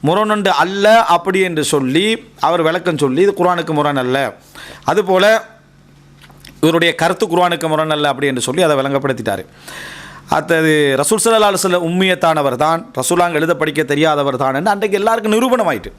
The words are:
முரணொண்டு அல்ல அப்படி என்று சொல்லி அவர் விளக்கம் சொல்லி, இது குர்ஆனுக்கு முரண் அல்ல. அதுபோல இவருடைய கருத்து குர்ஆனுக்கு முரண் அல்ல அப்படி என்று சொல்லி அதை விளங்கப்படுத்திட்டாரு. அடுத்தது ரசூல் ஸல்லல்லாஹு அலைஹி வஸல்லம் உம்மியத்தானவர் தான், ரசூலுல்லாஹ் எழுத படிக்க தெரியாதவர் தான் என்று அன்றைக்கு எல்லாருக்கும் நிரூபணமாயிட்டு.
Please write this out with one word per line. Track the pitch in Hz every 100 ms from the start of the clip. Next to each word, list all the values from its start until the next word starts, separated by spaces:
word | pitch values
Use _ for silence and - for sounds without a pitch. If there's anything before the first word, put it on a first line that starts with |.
முரணொண்டு | 139 185 214 214 190
அல்ல | 147 165 196 202 226
அப்படி | 151 170 185 190
என்று | 185 160
சொல்லி | 147 147 131 143 208 226 - -
அவர் | 143 170
விளக்கம் | 160 180 175 156
சொல்லி, | 143 131
இது | 196 196
குர்ஆனுக்கு | 180 175 165
முரண் | 151 147 139
அல்ல. | 123 131 127 - - - - -
அதுபோல | - 170 190 185 202 220 - - _ _ _ - - - - - - -
இவருடைய | 156 165 170
கருத்து | 156 170 180 214
குர்ஆனுக்கு | 170 175 170 165
முரண் | 156 156
அல்ல | 151 147
அப்படி | 131 139
என்று | 127
சொல்லி | 117 143
அதை | 170 143
விளங்கப்படுத்திட்டாரு. | 135 139 135 123 113 98 - - - - - - - - -
அடுத்தது | 151 151 165 160 156 143 135
ரசூல் | 143 220 226
ஸல்லல்லாஹு | 226 208
அலைஹி | 190
வஸல்லம் | 190 180 165
உம்மியத்தானவர் | 180 190 180 170 156 139 123
தான், | 151 165 -
ரசூலுல்லாஹ் | - 131 175 175
எழுத | 156 160
படிக்க | 156 156 147
தெரியாதவர் | 147 143 160 147 143 131
தான் | 135
என்று | 135 190
அன்றைக்கு | 202 208 196
எல்லாருக்கும் | 208 226 214
நிரூபணமாயிட்டு. | 214 262 240 190 120 90